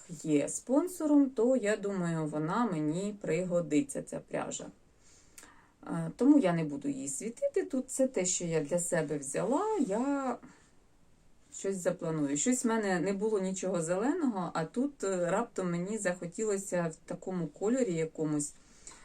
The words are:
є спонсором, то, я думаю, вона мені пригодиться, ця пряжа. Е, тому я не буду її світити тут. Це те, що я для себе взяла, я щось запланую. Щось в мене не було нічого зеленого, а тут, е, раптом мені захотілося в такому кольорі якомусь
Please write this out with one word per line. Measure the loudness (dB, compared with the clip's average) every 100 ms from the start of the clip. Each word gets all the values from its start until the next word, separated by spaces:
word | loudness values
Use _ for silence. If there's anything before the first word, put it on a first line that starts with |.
| -12 -8
є | 0 2 2
спонсором, | -4 0 2 2 0 4 6 6
то, | 4 4 4
я | 2 0
думаю, | 0 -2 -2 -2 -2
вона | -2 0 0 0
мені | 0 0 0 -4 -4
пригодиться, | -2 0 0 0 2 0 0 -4
ця | -8 -10
пряжа. | -6 -6 -6 -8 -12 -18 _ _ -20 -20 -20 -20 -20 -20 -20 _ -6
Е, | -4 -4 4
тому | 8 8
я | 6
не | 4
буду | 0 -2 -4
її | -4 -6
світити | -6 -8 -4 -2 0
тут. | -2 -2 -2
Це | 0 0
те, | 2
що | -2 -2
я | 0 0
для | 0 -2
себе | 0 0 0 -4
взяла, | -4 -2 0 2 2 0 0
я | 0 0 -2 -2 -6 -12 -20 -20 -20 -20 _ -20 -20 -20 -20 -20
щось | -6 -4 -2
запланую. | -2 -2 -2 0 0 0
Щось | 2 2
в | 2
мене | 2 2 2
не | 0
було | 0 0 0
нічого | -2 -2 -2 -2
зеленого, | 0 0 2 2 0 -2 -4
а | -4
тут, | -4 -2 -4 -2
е, | -2 0 0
раптом | 0 -2 -2 -2
мені | -2 -2 -2
захотілося | -2 -4 -6 -4 -2 -2 -2 -2 -2
в | -6 -10
такому | -10 -6 -4 -4
кольорі | -2 0 2 2
якомусь | 0 -2 -2 -2 -2 -4 -10 -20 -20 -20 -20